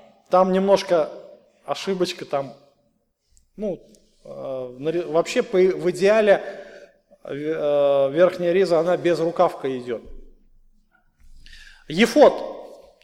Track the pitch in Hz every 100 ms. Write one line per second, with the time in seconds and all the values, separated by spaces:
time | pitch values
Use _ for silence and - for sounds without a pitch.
0 | - _ _ 185 190 185 196 196 - 175
1 | 147 - - - _ _ - 143 - 190
2 | 180 - 139 143 135 - _ _ _ _
3 | _ _ _ _ _ - 208 - - 214
4 | _ _ - 139 135 131 127 123 147 170
5 | 156 156 165 254 - 185 185 160 165 175
6 | 196 220 214 180 - - - - - _
7 | _ _ - 139 151 160 147 147 143 139
8 | 139 147 175 175 175 180 185 165 165 170
9 | 156 160 165 165 269 - 139 131 123 110
10 | - - - - _ _ _ _ _ _
11 | _ _ - - - - - - - 156
12 | 226 302 240 - - - - - - _